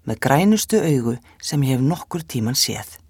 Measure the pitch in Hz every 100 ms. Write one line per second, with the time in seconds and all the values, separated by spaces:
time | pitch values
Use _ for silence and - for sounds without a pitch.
0 | - 110 139 139 196 214 - 220 170 139
1 | 117 123 - _ - 147 135 127 131 170
2 | - 175 160 127 110 131 - 107 - -
3 | _